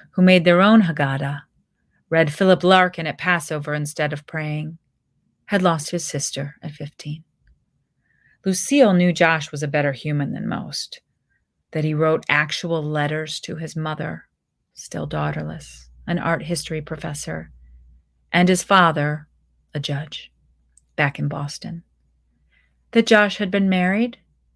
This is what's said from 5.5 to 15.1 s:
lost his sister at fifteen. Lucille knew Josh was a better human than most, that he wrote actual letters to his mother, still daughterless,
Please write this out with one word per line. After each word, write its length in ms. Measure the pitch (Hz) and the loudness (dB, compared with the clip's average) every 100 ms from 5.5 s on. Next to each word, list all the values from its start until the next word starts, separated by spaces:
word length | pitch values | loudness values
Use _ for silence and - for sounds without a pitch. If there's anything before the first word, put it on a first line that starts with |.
| 202 | 0
lost 300 | 180 160 - | 2 0 -2
his 120 | 175 | -6
sister 520 | - 143 - - 143 - | -6 -6 -6 -8 -10 -10
at 100 | 160 | -14
fifteen. 520 | 147 147 - 147 160 - _ _ _ _ _ _ _ _ _ _ _ 190 | -12 -14 -14 -12 -12 -14 _ _ _ _ _ _ _ _ _ _ _ -4
Lucille 480 | 185 - 285 233 | -4 2 6 6
knew 200 | 180 180 | 6 4
Josh 380 | 165 165 160 147 | 4 2 2 -2
was 120 | 147 | -8
a 40 | 147 | -4
better 240 | 147 143 | 0 0
human 400 | 131 151 147 139 | -2 -4 -4 -4
than 140 | - 110 | -6 -6
most, 520 | - - - - - _ _ _ _ _ _ _ | -8 -8 -12 -12 -16 _ _ _ _ _ _ _
that 140 | 160 156 | -6 -4
he 80 | |
wrote 320 | 151 160 156 - | 0 0 0 0
actual 560 | 147 151 - 170 165 | 0 0 -4 -4 -4
letters 560 | 151 151 147 156 156 - | -2 -2 -2 -4 -8 -10
to 160 | - 170 | -12 -10
his 180 | 160 | -10
mother, 540 | 160 156 156 160 165 - _ _ _ _ | -8 -8 -6 -8 -10 -16 _ _ _ _
still 340 | - - 160 | -20 -14 -10
daughterless, 840 | 151 | -8